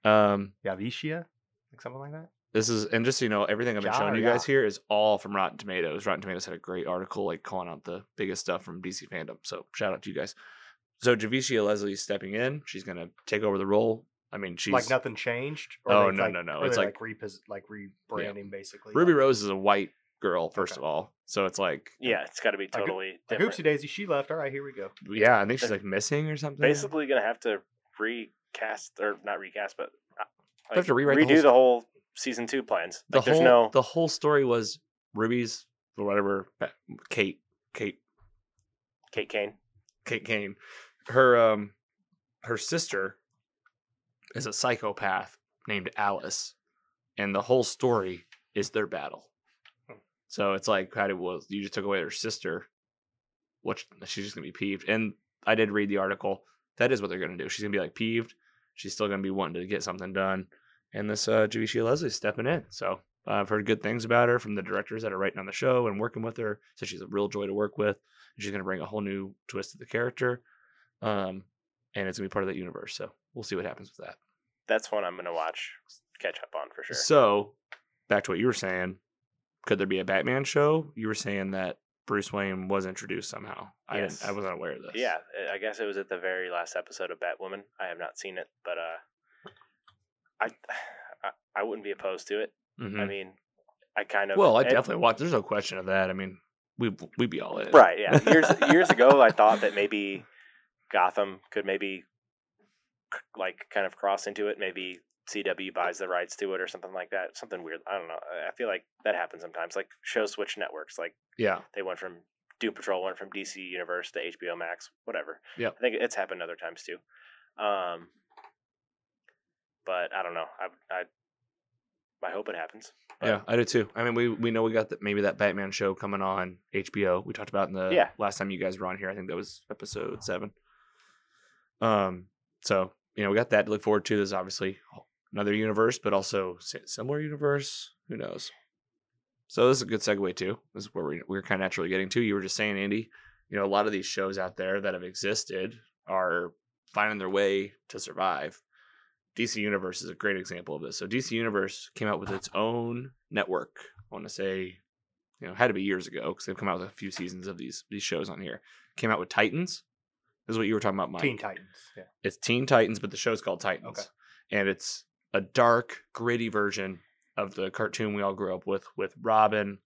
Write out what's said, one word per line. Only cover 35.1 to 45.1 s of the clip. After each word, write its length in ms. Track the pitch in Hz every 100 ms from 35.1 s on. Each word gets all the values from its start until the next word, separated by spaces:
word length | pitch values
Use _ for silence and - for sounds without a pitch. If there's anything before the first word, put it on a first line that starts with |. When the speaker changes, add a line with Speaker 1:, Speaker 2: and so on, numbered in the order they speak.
Speaker 1:
Ruby's, 520 | 101 113 123 120 - _ _ _ -
or 80 |
whatever, 480 | 101 101 101 98 92 _
Ba-, 120 | 117 - - - -
Kate, 320 | - 98 - _ _ _
Kate. 260 | - 104 - _ _ _ _ _ _ _ _ _ _ _
Speaker 3:
Kate 180 | - 95
Kane. 260 | 107 104 - _ _ _ _
Speaker 1:
Kate 200 | - 117
Kane. 300 | - 110 101 98 - - - _ -
Her, 280 | 123 131 120 113
um, 200 | 107 101 _ _ _ _ _ _ _
her 120 | 120 113
sister 580 | - 165 - 98 95 - _ _ _ _ _ _ _ _ _ _ _ -
is 100 | 120
a 60 |
psychopath 840 | - 127 117 107 101 101